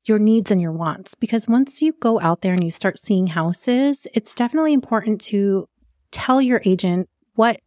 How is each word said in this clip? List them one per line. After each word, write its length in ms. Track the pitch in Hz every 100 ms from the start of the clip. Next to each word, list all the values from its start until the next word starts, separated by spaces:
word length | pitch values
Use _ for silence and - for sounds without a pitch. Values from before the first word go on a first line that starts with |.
| -
your 120 | 214
needs 320 | 214 220 190
and 120 | 190
your 100 | 170
wants, 420 | 160 165 151 190
because 320 | - - 226 220
once 360 | 233 269 -
you 100 | 311
go 260 | 311 233 226
out 200 | 165 170
there 140 | 190
and 100 | 180
you 60 | 170
start 280 | - 190 -
seeing 280 | - 196 185
houses, 800 | 165 165 175 - 247 277 277 -
it's 200 | - -
definitely 380 | - 240 311 311
important 480 | 285 - 220 220 208
to 460 | - 202 202 190 - _ _ _ _
tell 300 | - - 262
your 220 | 262 247
agent 460 | 202 185 185 175 185 _ _
what 260 | - 226 -